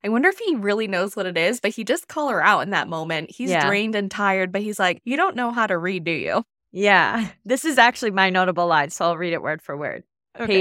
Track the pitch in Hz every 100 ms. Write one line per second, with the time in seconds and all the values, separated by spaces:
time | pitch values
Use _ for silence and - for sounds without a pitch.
0 | 208 226 349 392 440 277 202 208 220 185
1 | 196 208 185 170 170 240 208 226 214 294
2 | - - 294 196 170 190 156 185 156 165
3 | 160 160 - - 247 170 143 202 220 214
4 | 196 - 202 190 185 196 214 208 185 -
5 | - 277 370 247 240 233 220 180 175 190
6 | 165 156 73 113 - _ _ 180 208 190
7 | 143 226 202 - 196 254 320 254 233 -
8 | 233 196 190 185 185 175 175 156 143 -
9 | 170 165 175 165 139 160 - 147 143 60
10 | - _ _ - 226 196